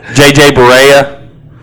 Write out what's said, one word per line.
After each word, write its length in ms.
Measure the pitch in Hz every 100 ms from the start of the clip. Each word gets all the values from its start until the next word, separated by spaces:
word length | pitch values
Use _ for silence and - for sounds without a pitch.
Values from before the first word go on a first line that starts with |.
| -
J 180 | - 143
J 200 | 143 143
Barea. 760 | 131 123 127 139 139 139 - - - - -